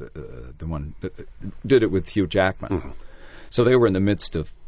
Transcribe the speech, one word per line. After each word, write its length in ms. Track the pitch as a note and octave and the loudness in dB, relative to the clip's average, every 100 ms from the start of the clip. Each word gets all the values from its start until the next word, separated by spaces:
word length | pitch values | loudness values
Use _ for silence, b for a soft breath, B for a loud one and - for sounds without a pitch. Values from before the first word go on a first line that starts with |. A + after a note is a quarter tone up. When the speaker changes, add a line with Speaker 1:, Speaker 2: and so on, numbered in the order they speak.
Speaker 1:
uh, 60 | B1 - A#1 B1 A#1+ C2+ | -14 -14 -14 -14 -14 -10
the 80 | D#2+ | -6
one, 280 | D#2+ D2 - | -6 -8 -10
uh, 60 | F#2 - - - G2 - | -10 -10 -14 -12 -12 -8
did 180 | A#2 C3 | 4 4
it 80 | A2 | 6
with 180 | F#2 - | 2 0
Hugh 180 | G#2 F2+ | 0 2
Jackman. 460 | G2 F#2+ - - | 4 2 0 -2
Speaker 2:
Mm-hmm. 180 | F#2 C#2+ - B B B B B | -4 -4 -10 B B B B B
Speaker 1:
So 140 | - | 2
they 120 | A#2 B2+ | 6 6
were 100 | A#2 | 6
in 80 | |
the 60 | F#2+ | 4
midst 360 | G2+ G2 - E2 | 2 2 -2 -4
of 160 | D2+ - | -6 -10